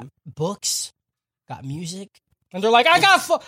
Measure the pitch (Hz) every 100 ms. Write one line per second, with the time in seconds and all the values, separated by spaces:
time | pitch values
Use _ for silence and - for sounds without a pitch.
0 | 135 _ - - 165 202 - - - _
1 | _ _ _ _ - 131 135 147 170 185
2 | 202 _ _ _ _ 185 214 233 311 349
3 | 392 370 - 320